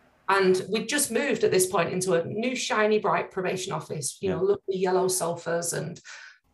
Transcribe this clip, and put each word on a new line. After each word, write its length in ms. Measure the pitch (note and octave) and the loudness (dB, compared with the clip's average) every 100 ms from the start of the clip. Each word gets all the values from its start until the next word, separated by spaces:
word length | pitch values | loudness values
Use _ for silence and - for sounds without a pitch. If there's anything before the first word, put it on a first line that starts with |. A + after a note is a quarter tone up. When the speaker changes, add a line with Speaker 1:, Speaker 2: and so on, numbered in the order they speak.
| _ _ - | _ _ 0
Speaker 1:
And 360 | G3 F#3 F#3 - | 4 4 4 2
we'd 180 | A3 - | -4 -2
just 220 | D4 - | -2 0
moved 340 | A#3 C#4+ A3 | 0 0 2
at 60 | G#3 | 2
this 160 | F#3 F#3 | 4 2
point 260 | G3 E3 | 2 0
into 220 | F3+ F3+ | 0 2
a 100 | E3+ | 2
new 300 | - G#3 B3 B3+ | 0 -2 -2 -2
shiny, 420 | - A3+ G#3+ G#3+ | -2 2 4 2
bright 320 | G#3 E3 - | 2 0 -2
probation 420 | - F3 F#3 F#3+ | -4 -4 -4 -4
office, 460 | D#3 - D#3 C3+ - | -6 -6 -8 -8 -4
you 100 | F#3+ | -2
Speaker 2:
Yeah. 60 | F#3 | 0
Speaker 1:
know, 60 | |
lovely 360 | F#3+ G3+ - F#3+ | 2 2 -2 -2
yellow 300 | F#3 F#3 F#3 | 2 2 2
sofas 640 | F3+ E3+ E3+ E3 E3+ E3 | 0 -2 -4 -4 -4 -2
and, 280 | - - - - - - - _ | -4 -6 -10 -16 -18 -18 -20 _